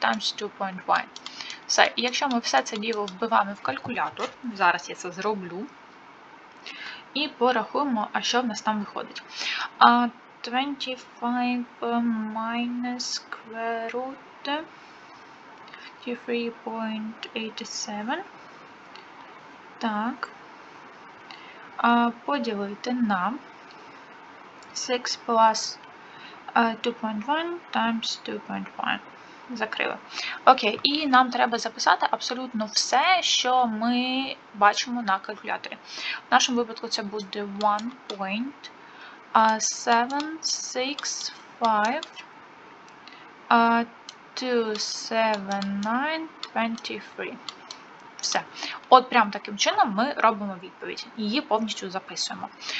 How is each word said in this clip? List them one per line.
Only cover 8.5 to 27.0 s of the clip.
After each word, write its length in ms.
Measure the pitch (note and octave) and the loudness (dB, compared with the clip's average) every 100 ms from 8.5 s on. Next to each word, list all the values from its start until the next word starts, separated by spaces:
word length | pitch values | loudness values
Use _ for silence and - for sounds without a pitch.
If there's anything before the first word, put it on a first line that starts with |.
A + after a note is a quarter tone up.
| G#3 | -2
там 160 | - G#3+ | 0 0
виходить. 440 | G3+ - - - - - - - - - | -2 -6 -8 -12 -14 -8 -4 -4 -2 8
А, 300 | A#3 A#3+ A#3+ - - - | 8 8 4 -2 -18 -14
twenty-five 1200 | A#3+ B3 C#4+ C#4 C4 B3+ - - A#3+ B3 B3 B3 A#3+ - | -4 -2 -2 -4 -6 -8 -10 -6 -2 0 2 0 -4 -6
minus 1160 | A#3+ A#3 A#3 A3 G#3+ A3 A3+ A#3 A#3+ B3 B3 B3 | -2 2 2 2 -2 -2 -2 -2 -2 -2 -4 -4
square 920 | - - - - A3 A3+ A3+ A3+ A3+ | -4 -6 -8 -14 -10 -6 -2 -2 -4
root 240 | A#3+ C4 C4+ - - - D4 - - - - - - - - - - - - - - | -4 -6 -8 -16 -10 -4 -4 -6 -14 -20 -20 -20 -20 -20 -20 -20 -20 -18 -18 -18 -12
twenty-three 480 | B3 A#3+ - A#3+ A#3 A#3 | -8 -6 -2 -2 -2 -6
point 480 | A3+ A3+ A3 A3 A3 A3+ - | -8 -6 -4 -4 -6 -10 -10
eight 280 | A3+ A3 - | -8 -8 -8
seven. 560 | A#3 - - G#3 G#3+ D#4+ G4 - - - - - - - - - - - - - - - | -8 -8 -6 -6 -4 -6 -6 -16 -20 -20 -20 -20 -20 -20 -20 -20 -20 -20 -20 -20 -18 -6
Так. 500 | A3+ G#3 A3+ C#4+ - - - - - - - - - - - - - - - - | -2 0 -2 -4 -8 -14 -20 -20 -20 -20 -20 -20 -20 -20 -18 -18 -18 -18 -14 0
А, 340 | A#3 A#3+ A#3+ A#3 | 4 6 4 0
поділити 680 | - C#4+ A#3 G3+ G3+ G#3 B3 | -2 -2 0 -2 -4 -4 -2
на 400 | B3 A3+ F#3+ F#3 C#4 - - - - - - - - - - - - - | 0 2 2 0 -2 -10 -20 -20 -20 -20 -20 -20 -20 -20 -20 -20 -20 -12
six 440 | - - B3 B3 - - | -8 -2 -2 -2 -4 2
plus, 520 | A3+ A3 A3 - - - - - - - - - | 6 6 6 -2 -8 -16 -20 -20 -18 -18 -18 0
е, 60 | - | 4
two 340 | A3+ A3+ A#3+ A#3+ | 4 4 -2 -2